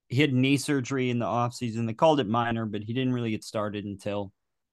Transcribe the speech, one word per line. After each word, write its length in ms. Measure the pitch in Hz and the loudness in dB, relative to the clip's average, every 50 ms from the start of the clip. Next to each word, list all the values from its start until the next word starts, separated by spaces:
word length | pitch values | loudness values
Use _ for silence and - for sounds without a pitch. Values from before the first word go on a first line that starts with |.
| _ - | _ -2
he 100 | 120 127 | 2 2
had 140 | 151 147 127 | 4 4 4
knee 240 | 127 131 135 143 | 4 4 4 4
surgery 520 | 131 - - 147 139 123 - 139 131 127 123 | 2 2 0 0 0 0 -2 -2 0 0 0
in 100 | 120 120 | 0 0
the 60 | 110 | 0
offseason. 600 | 87 110 120 120 120 120 - 123 117 107 117 117 | 0 0 0 0 -2 -2 -6 -6 -6 -4 -2 -4
They 60 | 113 113 | -2 0
called 260 | - 170 160 151 143 | 4 4 4 6 4
it 80 | 110 | 2
minor, 380 | 95 113 120 117 117 117 113 113 | 2 2 0 2 0 0 -2 -2
but 180 | 104 104 104 104 | -4 -4 -6 -6
he 80 | 110 | -4
didn't 220 | 113 131 131 127 123 | -2 -2 0 0 0
really 180 | 123 120 113 | 0 -2 -2
get 120 | 107 - - | -4 -4 -6
started 420 | - - 110 104 107 101 104 98 | -6 -4 -4 -4 -4 -4 -6 -8
until 480 | 101 98 95 - 104 101 104 101 95 - _ _ _ _ _ _ _ | -8 -8 -8 -6 -6 -4 -4 -6 -8 -12 _ _ _ _ _ _ _